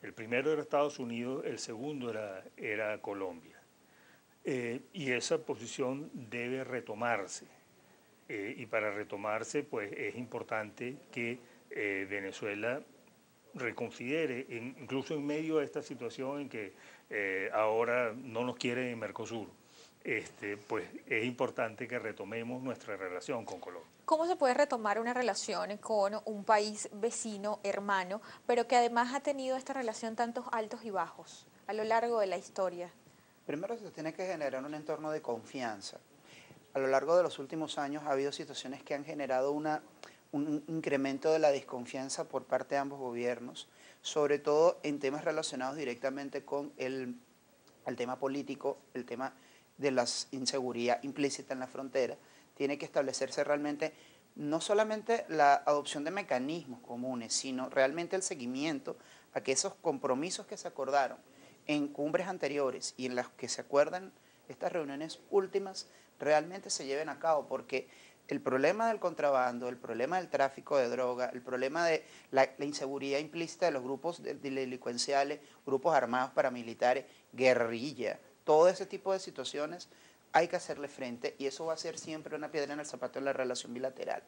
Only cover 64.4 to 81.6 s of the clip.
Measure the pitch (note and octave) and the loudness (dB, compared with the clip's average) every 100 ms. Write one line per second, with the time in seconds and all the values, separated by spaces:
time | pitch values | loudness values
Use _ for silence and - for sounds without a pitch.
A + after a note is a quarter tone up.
64.4 | - C3 - F3 C#3+ C#3 D#3+ - - G3+ | -18 -4 -2 -2 -4 -6 -8 -10 2 2
65.4 | F#3 G3 G3 F#3+ - - - _ C#3 D3+ | 2 -2 -4 -8 -12 -18 -20 _ 4 4
66.4 | D#3+ F#3+ - - C3+ C#3 D#3 C3+ E3 D3+ | 4 -8 -6 -4 -2 -2 -2 -2 4 4
67.4 | B2+ C3 B2 C3 - - - - - C#3+ | 2 -6 -2 -4 -4 -16 -20 -20 -4 -2
68.4 | - C3 C#3+ G#3 A3+ G#3+ F3+ D#3 D3 C3+ | 2 4 4 4 2 2 -2 2 4 6
69.4 | B2+ A#2+ B2 B2 A#2+ A2+ C3 F#3 E3+ C3+ | 4 0 -4 -6 -6 -2 0 0 0 2
70.4 | C3+ - - C#3+ A#2+ B2 B2+ B2 B2 B2+ | 2 2 2 4 4 2 0 0 -2 -4
71.4 | B2 B2 E3+ E3 E3+ D#3 - - - C3+ | -4 0 0 2 4 2 0 -20 0 6
72.4 | C3+ - C#3+ C#3+ C3+ C#3 C3+ C#3 D#3 E3+ | 6 4 -4 -2 -4 -2 0 0 -2 -4
73.4 | E3 - F3 C#3+ B2 C3+ E3 E3+ C#3 - | -6 2 2 2 -2 -4 -4 -6 -6 -6
74.4 | C#3 C3+ C3 B2 - A#2+ C3 C#3 C#3+ D3 | -4 -2 -2 -4 -6 -4 2 2 2 -2
75.4 | - - - C3 E3+ D3+ A#2+ B2 B2+ - | -10 -14 0 2 6 4 4 2 2 2
76.4 | C3+ B2 A#2 A2+ B2 C3 - - _ A#2+ | 2 0 -6 2 4 4 0 -18 _ 4
77.4 | C3 B2 A#2 A#2 C3+ A#2 A2 - - - | 6 8 4 0 -4 -2 -4 -4 -10 -10
78.4 | - D3+ F3 F#3 F#3+ G3 F#3+ F#3+ F#3 C#3+ | 6 10 10 8 -4 -4 0 -2 -2 -8
79.4 | B2+ D3 D3+ F3 - - - - _ D3+ | -6 -4 -4 -6 -14 -20 -20 -20 _ 4
80.4 | E3+ F3+ - C#3+ C#3+ - B2+ A#2+ D3 - | 6 0 -4 -6 -6 -6 -8 -4 -4 -2
81.4 | C3+ - | -4 -2